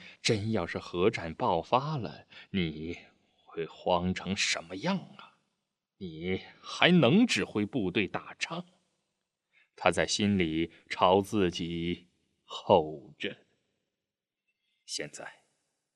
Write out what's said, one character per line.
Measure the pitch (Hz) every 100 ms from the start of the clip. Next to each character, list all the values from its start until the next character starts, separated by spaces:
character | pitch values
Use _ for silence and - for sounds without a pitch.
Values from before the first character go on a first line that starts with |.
| - -
真 | - 107 110
要 | 107 85
是 | 92
核 | - 90 101
战 | - 82
爆 | 82 120 85
发 | - 123 147 151
了， | 87 67 - - -
你 | 98 82 76 80 85 - _ _ _ _
会 | - 80
慌 | - 92 87 90
成 | 92 90 101
什 | - -
么 | 85 95
样 | 160 190 - -
啊？ | - _ _ _ _ _ _ -
你 | 185 156 175 190 - -
还 | - - 151
能 | 180 123 185 247
指 | - 87
挥 | 107 104
部 | 131 92
队 | 107 90
打 | - -
仗？ | - - 170 - _ _ _ _ _ _ _ _ _ _ -
他 | 92
在 | 87 80
心 | - 104 98
里 | 82 80 82 - -
朝 | - 92 95
自 | 95 110 90
己 | 85 85 85 85 85 - _ _ _
吼 | - - - 95 78 78 - -
着。 | 101 78 _ _ _ _ _ _ _ _ _ _ _ _ _ _ -
现 | - 147
在 | - - - _ _ _ _ _